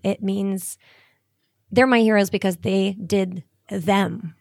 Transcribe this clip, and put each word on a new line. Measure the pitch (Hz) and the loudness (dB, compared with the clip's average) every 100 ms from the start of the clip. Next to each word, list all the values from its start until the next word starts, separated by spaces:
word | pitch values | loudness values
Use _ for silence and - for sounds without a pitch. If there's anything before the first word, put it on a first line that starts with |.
It | - - | -4 -4
means | 196 196 196 190 - - _ _ _ _ _ _ _ _ - | -4 -2 -4 -6 -8 -16 _ _ _ _ _ _ _ _ -2
they're | - 262 | 4 4
my | 240 | 6
heroes | 220 214 190 | 4 4 2
because | 190 196 175 | 0 -2 -2
they | - 190 196 196 | -2 0 0 -4
did | 180 202 185 180 - _ - | -2 -2 -2 -6 -14 _ -12
them. | 196 165 196 190 170 165 - | -6 0 2 0 -4 -12 -16